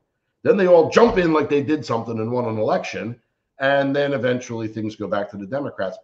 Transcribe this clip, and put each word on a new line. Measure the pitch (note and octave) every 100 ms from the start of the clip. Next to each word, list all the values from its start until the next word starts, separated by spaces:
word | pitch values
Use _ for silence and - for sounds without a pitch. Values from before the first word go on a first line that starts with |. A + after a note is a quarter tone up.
| _ _ _ _
Then | C#3+ G3+
they | F3+
all | E3+ D3+
jump | G#3+ A#3 F#3+
in | E3+
like | D#3 C#3+
they | C#3+
did | C3+ D3+
something | - A2+ A2 A2+
and | A2
won | B2 A#2
an | A2
election. | A#2 F#3 - F#2+ G#2 B2 _ _ _ -
And | C3+ C#3 C#3
then | C#3+ C#3+
eventually | C3+ B2 B2 - A2+ A2
things | A2+ G#2+
go | - G2
back | G2+ G2+
to | G2
the | G2
Democrats | C3+ C3+ - F#2+ -